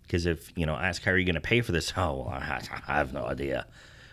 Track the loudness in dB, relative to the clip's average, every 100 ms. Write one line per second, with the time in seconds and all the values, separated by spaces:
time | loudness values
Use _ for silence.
0 | -2 0 2 0 -4 -2 0 0 0 0
1 | 2 4 4 0 4 2 4 0 0 0
2 | 0 0 -4 -6 -4 -6 -6 -8 -2 0
3 | 0 -2 -4 -4 -2 -4 -6 -14 -20 -20
4 | -20